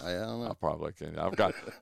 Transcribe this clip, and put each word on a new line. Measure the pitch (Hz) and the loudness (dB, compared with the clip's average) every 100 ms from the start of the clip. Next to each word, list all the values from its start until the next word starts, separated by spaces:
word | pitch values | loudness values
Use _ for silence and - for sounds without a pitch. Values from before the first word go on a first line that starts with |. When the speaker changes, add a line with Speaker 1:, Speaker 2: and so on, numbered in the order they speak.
Speaker 1:
I, | 87 | -2
I | 90 | -2
don't | 110 117 117 | -2 -4 -4
know. | |
Speaker 2:
I | |
probably | - 80 78 78 | 0 0 2 -4
can. | 85 78 78 | -6 -8 -2
I've | 85 95 | 0 4
got, | 82 - - - | 4 4 -10 -10